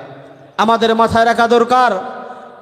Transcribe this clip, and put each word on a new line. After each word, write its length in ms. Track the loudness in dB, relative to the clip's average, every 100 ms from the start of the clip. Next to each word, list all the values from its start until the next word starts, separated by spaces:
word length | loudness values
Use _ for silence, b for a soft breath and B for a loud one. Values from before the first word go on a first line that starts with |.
| -18 -20 -20 -20 -20 -4
আমাদের 380 | 0 2 0
মাথায় 300 | 2 2 2
রাখা 240 | 0 2 2
দরকার 680 | 2 2 2 2 -2 -8 -14 -16 -18 -20 -20